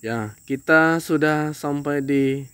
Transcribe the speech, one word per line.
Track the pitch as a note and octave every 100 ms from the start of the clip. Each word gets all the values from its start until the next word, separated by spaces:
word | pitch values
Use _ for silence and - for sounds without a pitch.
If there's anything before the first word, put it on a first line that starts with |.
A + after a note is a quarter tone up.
| A2 A#2
Nah, | G#2+ - -
kita | C3+ - D#3+ D#3+ E3
sudah | - D#3 D#3 D3+ D3+
sampai | D3+ D3 C#3+ C#3+ C#3+
di | C#3 C#3 C3+ C#3 C3+